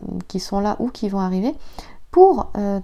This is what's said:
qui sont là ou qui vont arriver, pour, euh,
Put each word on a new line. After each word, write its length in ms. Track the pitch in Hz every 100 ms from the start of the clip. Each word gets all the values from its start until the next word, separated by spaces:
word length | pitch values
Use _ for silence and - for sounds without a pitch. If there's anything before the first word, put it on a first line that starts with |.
| - 180 -
qui 120 | 190
sont 200 | - 196
là 160 | 208 -
ou 100 | 247
qui 200 | - 208
vont 120 | 196
arriver, 340 | 185 185 240 311 - - - - -
pour, 400 | 349 381 247 - 208
euh, 220 | 202 196